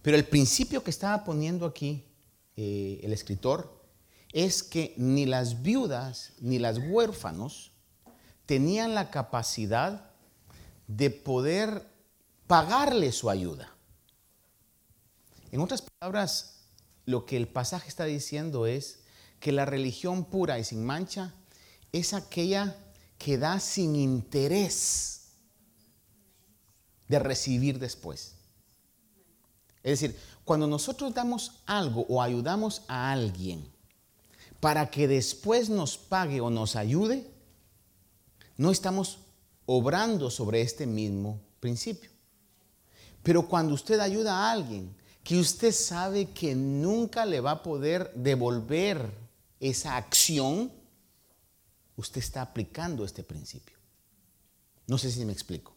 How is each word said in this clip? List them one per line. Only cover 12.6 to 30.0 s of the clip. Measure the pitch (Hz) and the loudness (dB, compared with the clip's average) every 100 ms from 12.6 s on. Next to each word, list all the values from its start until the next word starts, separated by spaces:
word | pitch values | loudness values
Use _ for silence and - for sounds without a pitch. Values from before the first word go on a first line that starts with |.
| 156 247 294 240 143 | 6 2 4 4 2
su | - 113 | 2 0
ayuda. | 98 87 71 - - _ - _ _ _ _ _ _ _ _ _ _ _ _ _ - - | 0 -2 -6 -14 -20 _ -20 _ _ _ _ _ _ _ _ _ _ _ _ _ -20 -6
En | 123 | -4
otras | 180 254 | -2 -4
palabras, | - _ 175 202 190 - - - _ _ _ _ - | -8 _ -6 -2 -2 -4 -6 -20 _ _ _ _ -2
lo | 123 - | -2 -2
que | 131 | -2
el | 117 | -2
pasaje | 127 123 180 143 | -2 -4 -6 -10
está | - 160 | -6 -4
diciendo | 147 - 147 160 135 113 | -4 -6 -6 -4 -2 0
es | 131 - - - - - _ | -2 -6 -16 -20 -20 -20 _
que | 151 | 0
la | 139 139 | 0 0
religión | 139 131 123 180 185 170 | 0 -2 -4 -4 -2 -2
pura | 190 170 123 | 0 0 0
y | |
sin | 110 110 113 | -4 -4 -4
mancha | 151 185 196 185 - _ - - - - | -4 -6 -6 -10 -12 _ -20 -20 -20 -6
es | 165 170 | -4 -2
aquella | 196 - 175 175 196 202 - - - - _ | -4 -4 -2 0 2 0 -6 -18 -20 -20 _
que | 143 135 | 0 2
da | 151 190 | 2 0
sin | - - 165 147 | -2 0 2 4
interés | 135 127 - 143 135 190 202 - - - - - - _ _ _ _ _ _ _ _ _ _ _ _ _ _ _ _ _ - | 2 2 0 0 2 2 2 0 0 0 -2 -8 -18 _ _ _ _ _ _ _ _ _ _ _ _ _ _ _ _ _ 0
de | 143 | 2
recibir | 135 127 135 123 139 135 | 2 -2 0 2 2 0
después. | 123 - 85 69 - - _ _ _ _ _ _ _ _ _ _ _ _ _ _ | -6 -8 -10 -12 -14 -20 _ _ _ _ _ _ _ _ _ _ _ _ _ _
Es | - | 0
decir, | 143 | 0